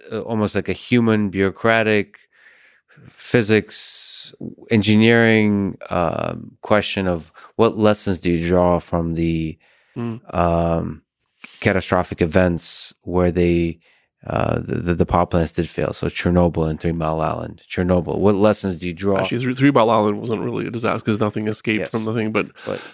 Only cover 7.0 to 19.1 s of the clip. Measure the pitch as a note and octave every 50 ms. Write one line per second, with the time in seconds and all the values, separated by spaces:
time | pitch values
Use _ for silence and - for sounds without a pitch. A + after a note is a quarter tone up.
7 | F#2+ F#2 F2 E2 D#2 - _ - - - _ - A2+ A2+ - G#2+ G#2 G#2+ G#2 -
8 | - G2+ F#2 D#2+ - F2 F2 E2 E2 E2+ F#2 F2+ F2 F2 F2 E2+ - - F2 E2+
9 | E2+ E2+ E2 E2 E2 E2 E2 D#2+ D#2+ D#2 - _ _ _ _ _ _ _ - B2+
10 | A#2+ A#2 A2+ B2+ _ - - F2+ F2 E2+ E2+ E2+ E2+ E2+ E2+ E2+ F2 E2+ E2 D#2
11 | _ _ _ _ _ _ _ _ - - - - - A2 F#2+ F#2+ - - F#2+ F2+
12 | F2+ - - - F2 D#2+ E2 F#2 F#2 F2+ E2+ E2 - - - - - - - _
13 | - F2+ F2 F2+ F2+ F2+ D#2+ F2+ F2 F2 F2 E2+ E2+ E2 E2 - _ _ _ _
14 | _ _ _ _ - - - - - - - - - - - - E2 F2 F2 E2
15 | F2 - - - F2 - - E2+ E2 D#2 - - E2 - - - D2+ - - -
16 | E2+ E2 - - - F2 F2 F2+ F2 E2+ D2+ E2 D#2+ D#2+ D#2 D#2 - E2+ E2 E2
17 | D#2+ D#2 D#2+ D#2+ D#2 D#2 D#2 D#2+ E2 E2 - - _ - - F#2 F2+ F2+ F#2 F2+
18 | D2+ D2+ D2 - F2 G#2+ G#2 F#2+ G#2 G#2+ G2+ - - F#2+ F2 D2+ F2 F2+ E2 E2+
19 | G2 G2+